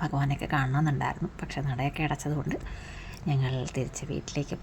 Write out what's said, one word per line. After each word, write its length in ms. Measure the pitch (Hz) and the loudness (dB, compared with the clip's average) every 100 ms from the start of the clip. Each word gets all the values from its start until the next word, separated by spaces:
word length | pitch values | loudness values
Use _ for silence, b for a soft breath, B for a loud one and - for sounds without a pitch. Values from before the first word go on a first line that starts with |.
ഭഗവാനെയൊക്കെ 460 | 151 139 139 139 - 147 | 2 2 2 2 2 2
കാണണമെന്നുണ്ടായിരുന്നു. 720 | 131 139 156 131 131 - 175 - | 4 4 4 4 0 0 -4 -4
പക്ഷേ 200 | 156 - 139 | -6 -2 0
നടയൊക്കെ 320 | 127 139 - 151 | 0 0 0 0
അടച്ചതുകൊണ്ട് 500 | - 147 147 - - B B B B B B - | 0 0 0 0 -4 B B B B B B 2
ഞങ്ങൾ 220 | 135 131 131 123 135 | 4 4 2 0 -2
തിരിച്ച് 280 | 123 - 139 | -2 -4 -4
വീട്ടിലേക്ക് 460 | 143 - 151 143 - | -4 -2 -4 -2 -4